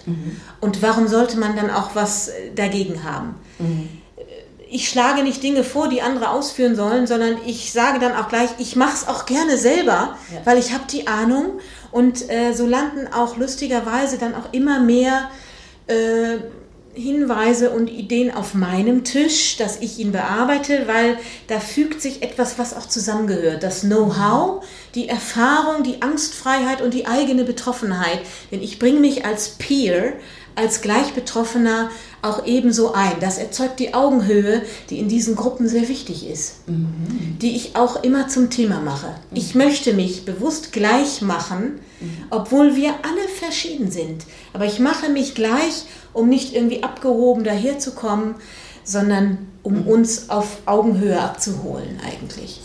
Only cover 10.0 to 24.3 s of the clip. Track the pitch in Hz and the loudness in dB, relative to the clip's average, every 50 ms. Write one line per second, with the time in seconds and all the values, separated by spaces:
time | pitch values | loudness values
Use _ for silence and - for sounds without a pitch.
10 | 220 - - - - - 170 156 - 240 240 247 240 240 240 269 - - 285 285 | 0 -2 -6 -10 -14 -14 -14 -2 2 4 4 4 4 2 -4 -6 -6 -6 -8 -6
11 | - 226 214 214 220 226 254 277 311 381 381 - - - - - - - - 240 | -4 -2 -2 0 2 2 2 2 0 -2 -4 -8 -12 -16 -20 -20 -18 -4 2 4
12 | 247 254 240 - - - 226 233 240 240 226 233 240 240 247 269 294 294 294 277 | 4 4 4 0 -4 -4 -2 0 0 0 0 0 2 2 2 2 2 0 -2 -6
13 | 269 - - 233 240 233 240 233 254 277 - - 285 254 254 233 226 226 233 254 | -8 -4 -2 0 0 0 0 -2 -4 -4 -2 -6 -4 -2 -2 -2 0 0 -2 -2
14 | 277 269 254 - 240 233 226 - 240 - - 254 269 294 285 269 247 233 240 247 | -2 -2 -4 -4 -4 -4 -4 -6 -8 -4 -2 0 2 2 4 4 6 6 6 6
15 | 254 262 262 269 262 269 - - - - - - - - - - - - 226 226 | 4 4 2 0 -2 -4 -10 -16 -20 -20 -20 -20 -20 -20 -20 -16 -4 -2 0 2
16 | 226 226 226 226 233 226 233 220 226 - - - - - - - - - - - | 2 2 2 2 0 0 -2 -4 -6 -10 -14 -18 -20 -20 -20 -20 -20 -18 -14 -8
17 | 233 269 285 294 285 247 226 214 220 233 240 233 240 247 - 226 233 226 - 214 | -4 -2 0 2 2 2 2 2 4 4 4 4 4 2 2 2 0 -2 -2 -8
18 | 202 - 240 240 247 240 - 208 190 - - 196 185 175 185 190 208 233 254 254 | -6 -2 0 2 2 2 0 -4 -6 -2 0 0 0 0 0 2 2 4 4 2
19 | 247 - - 277 302 320 302 - - - - - 220 202 - - 240 226 - - | 2 0 0 2 2 2 2 2 0 0 0 -2 -2 -2 -2 -6 -8 -8 -6 -4
20 | 214 202 190 185 - 175 196 220 254 262 285 277 277 285 285 269 240 214 220 226 | -4 -2 -2 -2 -2 -2 0 0 2 2 2 0 2 0 0 0 2 2 2 4
21 | 233 240 240 233 - - - - - - 220 208 208 - - 294 302 311 294 - | 4 4 2 0 -6 -12 -16 -18 -8 -6 -6 -6 -4 -2 0 0 0 0 0 -4
22 | - 269 254 - - 240 - - 240 240 - 247 233 - - - - - - 233 | -6 -8 -6 -6 -8 -6 -2 -2 -2 -2 -2 -4 -4 -4 -6 -10 -6 -6 -4 -4
23 | 190 220 214 214 220 202 185 170 165 160 156 156 190 185 185 - 202 202 214 220 | -2 -2 0 0 0 0 0 2 2 0 0 0 -2 -4 -4 0 2 4 4 4
24 | 208 170 156 185 202 208 | 4 4 2 2 2 4